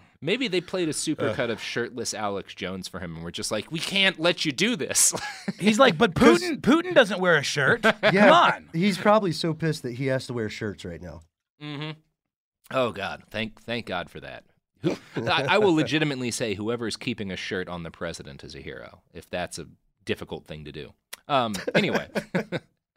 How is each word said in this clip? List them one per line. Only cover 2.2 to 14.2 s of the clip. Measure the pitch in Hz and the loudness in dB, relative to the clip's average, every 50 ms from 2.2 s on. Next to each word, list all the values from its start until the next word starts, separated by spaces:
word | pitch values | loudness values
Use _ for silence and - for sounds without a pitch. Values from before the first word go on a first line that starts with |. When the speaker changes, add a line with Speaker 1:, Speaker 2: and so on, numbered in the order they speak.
| 107 104 101 95 - - - | -4 -4 -4 -6 -8 -10 -10
Speaker 1:
Jones | - 98 90 95 95 90 - | -8 -8 -6 -6 -8 -10 -10
for | - 87 | -10 -10
him | 92 85 82 | -10 -10 -10
and | 80 82 | -10 -10
were | 87 | -10
just | - - 104 - | -8 -8 -6 -4
like, | 113 107 101 - | -4 -4 -4 -6
"We | 151 165 | -8 -8
can't | 147 - 190 196 190 190 165 - | -6 -2 0 2 2 2 0 2
let | 160 175 180 - - | 0 0 0 0 -2
you | 156 | -4
do | 131 113 185 233 247 | 0 0 0 0 0
this." | 165 123 - - - - - - - - - - | -2 -4 -2 2 2 2 2 2 -2 -6 -10 -12
<laughs> | - - - - - | -10 -8 -10 -6 0
Speaker 2:
He's | 170 208 220 208 | 2 2 6 8
like, | 269 247 165 151 | 6 6 6 4
"But | 240 208 156 | 2 2 4
Speaker 3:
'Cause | - 240 302 339 349 | 6 8 8 8 8
Speaker 2:
Putin, | 359 349 302 175 | 4 0 -4 0
Putin | - 196 277 339 339 370 349 | 4 6 6 6 4 4 4
doesn't | 311 240 185 208 180 | 4 4 4 2 0
wear | 185 180 165 | 4 4 4
a | 147 | 4
shirt. | 131 - - 147 135 143 214 240 - | 2 0 0 2 2 2 2 4 4
Speaker 3:
<laughs> | 226 220 - | 2 2 4
Yeah, | - - 175 196 208 196 | 2 4 6 8 8 8
Speaker 2:
Come | |
on." | 320 349 - - 113 98 - - | 10 8 8 6 4 0 -6 -6
Speaker 3:
he's | - 165 185 208 185 | -2 0 2 2 2
probably | 180 - 208 208 220 202 180 | 2 4 4 4 4 4 2
so | 156 - - 165 | -2 -2 -2 -2
pissed | 156 160 160 160 151 160 | -2 -2 -2 -2 -2 -2
that | - 123 | -6 -8
he | 120 117 139 | -6 -4 -2
has | 135 131 131 - - | 0 0 0 -2 -4
to | |
wear | 120 120 110 104 | -4 -4 -4 -4
shirts | 101 - 117 104 92 - - | -4 -4 -4 -6 -6 -6 -10
right | 92 85 82 | -10 -10 -10
now. | 87 85 76 85 85 _ _ _ _ _ _ _ | -12 -14 -14 -16 -20 _ _ _ _ _ _ _
Speaker 1:
Mm-hmm. | 147 147 147 143 151 156 156 156 _ _ _ _ _ _ _ _ _ _ _ _ _ - | -14 -12 -10 -8 -10 -10 -10 -14 _ _ _ _ _ _ _ _ _ _ _ _ _ -4
Oh, | 123 131 127 113 | -2 0 0 0
God. | 95 98 98 107 - - - _ | -2 -4 -6 -8 -8 -10 -12 _
Thank, | - 104 113 107 - - | -8 -8 -6 -8 -10 -14
thank | _ - 120 117 101 | _ -8 -8 -6 -6
God | - 95 90 82 - | -6 -6 -6 -6 -8
for | - 78 | -12 -16